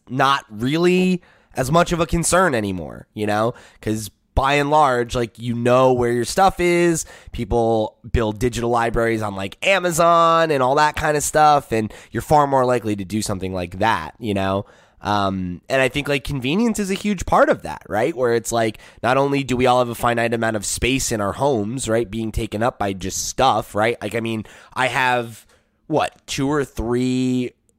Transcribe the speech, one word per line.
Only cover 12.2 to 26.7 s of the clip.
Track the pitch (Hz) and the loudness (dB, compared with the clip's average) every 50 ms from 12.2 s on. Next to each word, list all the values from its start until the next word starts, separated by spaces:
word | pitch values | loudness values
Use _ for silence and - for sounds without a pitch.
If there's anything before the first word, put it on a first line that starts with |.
| - | 0
far | - 156 151 143 | 2 4 4 4
more | 139 139 135 127 | 4 4 2 2
likely | 127 123 120 113 110 104 | 2 2 0 0 -2 -4
to | 98 95 | -4 -4
do | 85 98 110 | -4 -4 -4
something | 101 - 104 90 92 92 95 | -4 -4 -6 -6 -6 -6 -6
like | 92 87 87 95 92 | -6 -6 -6 -4 -2
that, | 107 113 107 87 78 - - - | 0 0 0 0 -2 -6 -12 -8
you | - 107 98 | -4 -4 -2
know? | 98 95 95 98 98 101 - - _ _ _ _ _ - | -2 0 0 -2 -2 -4 -8 -14 _ _ _ _ _ -4
Um, | 101 104 101 98 98 95 95 92 90 87 - _ - | -2 -2 0 0 -2 -2 -4 -6 -6 -8 -10 _ -4
and | 131 135 | 0 0
I | 131 127 | 0 0
think, | - 147 135 143 | 0 -2 -4 -2
like, | 143 139 - | -2 -4 -4
convenience | - 143 135 120 135 160 208 240 233 214 - | -4 -6 -4 -2 -2 0 0 0 0 0 -2
is | 208 185 | -4 -4
a | 196 | -4
huge | - - 208 208 175 - | -4 -2 -2 -4 -4 -2
part | - 170 196 277 302 | 0 2 4 4 4
of | 170 120 - | 2 0 -4
that, | 80 73 - - - | -10 -12 -12 -10 -6
right? | 87 107 123 156 170 | -4 -2 -2 -2 -2
Where | 127 127 117 117 | -2 0 0 0
it's | 117 110 - | 0 -2 -2
like, | 117 117 113 110 107 - - - - - - | -2 -2 -2 -2 -4 -8 -14 -20 -10 -4 -2
not | 117 127 | 0 2
only | 135 139 143 139 139 139 | 2 2 0 0 -2 -2
do | 127 127 | -2 0
we | 123 127 | 2 2
all | 123 123 127 | 4 4 4
have | 123 120 | 2 0
a | 113 | -2
finite | - - 120 117 117 117 117 117 | -2 -2 0 0 0 0 0 0
amount | 117 113 113 110 | -2 -2 -2 -2
of | 107 95 | -4 -4
space | - - - - 120 135 131 - - 120 | -6 -6 -2 -2 -2 0 -2 -2 -2 -4
in | 104 | -2
our | 101 98 - | -2 -2 -2
homes, | - 135 147 135 107 101 107 127 131 117 110 | -2 0 0 0 0 -2 -4 -6 -6 -4 -2
right, | 110 117 120 92 | -2 -2 -2 -2
being | 104 113 110 110 - | -6 -6 -6 -6 -4
taken | - 113 101 - 104 117 | -6 -6 -4 -4 -2 -2
up | 110 - - | -2 -2 -2
by | 104 101 98 | -4 -4 -4
just | 92 87 95 - - - - | -6 -6 -8 -8 -8 -8 -6
stuff, | - - 127 131 107 107 - - - | -2 2 2 2 2 2 0 -2 -2
right? | 101 107 117 120 - - | 0 0 0 -2 -4 -6
Like, | 104 107 | -6 -6
I | 117 | -4
mean, | 113 113 113 110 98 - - - - - - | -4 -4 -4 -6 -8 -10 -14 -20 -20 -10 -4
I | - 127 127 | -2 -2 -2
have, | 120 139 127 127 127 123 117 117 110 - - _ _ _ _ _ _ _ _ | 0 0 0 2 0 0 -2 -6 -10 -18 -20 _ _ _ _ _ _ _ _
what, | - 156 135 - - - _ _ | -2 0 0 0 -2 -4 _ _
two | - - 143 135 139 | -10 -6 -4 -2 0
or | 151 147 135 | 0 -2 -2
three | - | -4